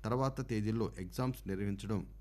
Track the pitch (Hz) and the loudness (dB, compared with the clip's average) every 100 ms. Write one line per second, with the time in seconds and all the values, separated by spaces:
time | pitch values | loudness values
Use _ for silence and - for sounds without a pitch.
0 | 110 123 135 135 135 110 104 113 107 - | 2 2 2 0 0 2 2 2 0 -2
1 | 90 - 127 127 98 95 101 101 101 104 | -6 0 0 -2 -4 0 0 0 0 0
2 | - - | 0 -10